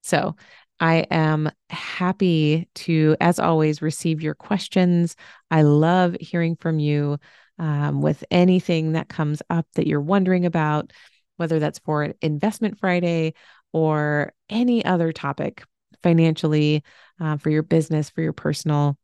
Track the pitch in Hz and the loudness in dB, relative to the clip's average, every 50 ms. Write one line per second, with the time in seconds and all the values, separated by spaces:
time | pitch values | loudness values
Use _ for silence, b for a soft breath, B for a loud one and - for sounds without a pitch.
0 | - - - 147 - 196 - B B B B B B B _ _ 165 165 165 165 | -4 -2 -2 -2 -2 -2 -8 B B B B B B B _ _ 0 2 2 2
1 | - - - 165 160 156 156 156 151 151 - _ _ _ - - - - - - | 0 0 0 0 2 2 0 0 -2 -4 -6 _ _ _ -16 -14 -12 -12 -8 -4
2 | 185 180 185 _ 202 180 170 160 156 151 151 160 170 _ _ - - - 165 160 | -4 -4 -2 _ 0 2 2 2 2 2 2 0 -2 _ _ -12 -4 -2 0 2
3 | 156 156 156 - - 170 175 - - 170 165 156 156 156 151 - 156 156 156 - | 4 2 2 4 2 2 2 2 2 2 2 2 2 0 0 -2 -4 -6 -6 -4
4 | - 170 160 156 160 151 151 _ - - 214 185 - - - 190 180 180 175 170 | -4 -4 -4 -2 -4 -8 -8 _ -6 -4 -4 -4 -4 -2 0 2 4 4 4 2
5 | 170 165 - B B B B B B _ 165 156 156 147 147 147 156 165 175 185 | 2 0 -4 B B B B B B _ 2 4 6 6 6 4 4 4 4 2
6 | 180 175 170 - - - - 175 170 165 170 - - 165 160 156 147 147 147 147 | 2 0 -2 -6 -10 -6 -4 -2 -2 -2 -4 -4 -4 -4 -2 0 0 0 0 0
7 | 147 143 147 147 b b b b b b b - 170 156 147 143 147 147 143 139 | 0 -2 -4 -6 b b b b b b b -8 -6 -4 -2 -2 -2 -2 -2 0
8 | 147 151 151 - - - - 180 180 185 180 185 - - 175 160 160 160 156 160 | 0 -2 -2 -4 -6 0 2 4 4 6 4 2 2 0 -2 -2 0 -2 -2 -4
9 | - _ - - 156 147 151 151 - _ 170 170 156 _ _ - - 151 - 147 | -4 _ -6 -4 -2 -2 -2 -4 -4 _ -2 -2 -2 _ _ -4 -2 0 -2 -2
10 | 143 156 196 202 185 185 185 180 175 175 160 170 156 151 151 151 - - b b | 0 0 0 0 2 2 2 2 0 0 0 0 0 0 0 -2 -4 -6 b b
11 | b b b b b _ _ - 170 156 165 156 151 147 - - _ - 156 147 | b b b b b _ _ -6 -4 -2 0 0 0 -2 -6 -8 _ -4 -2 -2
12 | 147 151 - _ - 160 151 147 202 214 208 - 226 208 - _ - 190 180 175 | -2 -4 -6 _ -4 -4 -2 -2 -2 -4 -2 -2 -6 -6 -4 _ -2 0 0 0
13 | 175 175 170 165 160 160 156 b b b b b b _ - 160 160 156 156 151 | 0 0 0 0 -2 -4 -6 b b b b b b _ -2 0 0 2 0 0
14 | 151 147 151 147 143 - _ _ _ _ 208 226 247 247 240 233 - - 185 170 | 0 0 0 -2 -2 -4 _ _ _ _ -2 -2 0 2 2 0 0 0 0 0
15 | 170 165 156 - - 143 139 - - - - - - _ _ _ _ _ _ _ | 0 -2 -4 -4 -6 -8 -6 -4 -6 -8 -8 -12 -20 _ _ _ _ _ _ _
16 | - 175 170 165 165 165 160 - - 156 151 151 151 151 151 147 b b b b | 0 2 4 4 4 2 2 0 -2 0 2 2 2 2 0 -2 b b b b
17 | b b b _ 165 156 151 143 - 156 151 156 156 - 165 165 156 - 160 151 | b b b _ -4 -4 -4 -4 -2 -2 0 0 0 2 0 0 0 0 -2 -4
18 | 151 - _ - 160 156 151 - - 151 151 - - 160 147 147 147 143 143 _ | -4 -4 _ -6 -6 -6 -6 -4 -4 -4 -4 -4 -2 -2 0 0 0 0 -2 _